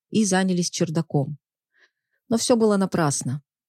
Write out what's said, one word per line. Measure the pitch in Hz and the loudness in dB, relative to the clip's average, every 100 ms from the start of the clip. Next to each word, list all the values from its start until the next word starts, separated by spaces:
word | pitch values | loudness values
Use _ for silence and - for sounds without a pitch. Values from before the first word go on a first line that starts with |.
| - | -6
и | - 214 | -2 0
занялись | 185 190 180 175 | 2 0 0 -2
чердаком. | - 175 160 165 147 135 147 _ _ _ _ _ _ _ _ - | -2 -2 -2 -2 -2 -2 -8 _ _ _ _ _ _ _ _ -4
Но | 233 | -2
всё | - 240 | 2 2
было | 220 202 | 4 2
напрасно. | 190 - 156 135 - 143 _ _ | 0 0 0 -2 -4 -8 _ _